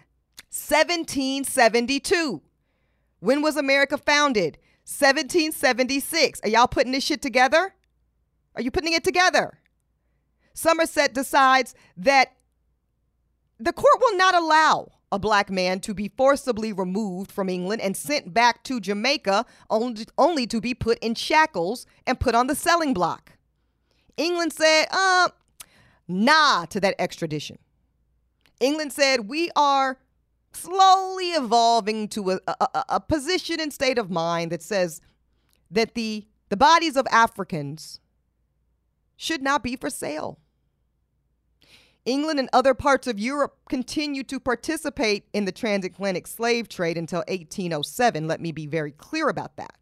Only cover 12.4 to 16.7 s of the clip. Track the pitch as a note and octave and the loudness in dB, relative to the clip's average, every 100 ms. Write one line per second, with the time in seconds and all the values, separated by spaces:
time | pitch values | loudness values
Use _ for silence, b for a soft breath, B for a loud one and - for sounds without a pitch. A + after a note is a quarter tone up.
12.4 | _ _ _ _ _ _ _ _ _ _ | _ _ _ _ _ _ _ _ _ _
13.4 | _ _ A3+ - C5+ C#5 A#4+ F#4 F#4 F4+ | _ _ -6 2 4 6 4 4 4 4
14.4 | D#4+ D#4 D#4 F3 - _ _ G3 G#3 G#3 | 4 4 4 2 -4 _ _ -4 0 2
15.4 | G3+ F#3+ F3+ F#3+ - F#3 G#3 - C4 C#4 | 2 -2 -2 -2 -6 -8 -8 0 2 2
16.4 | C4 A3 A3 | -2 -4 -6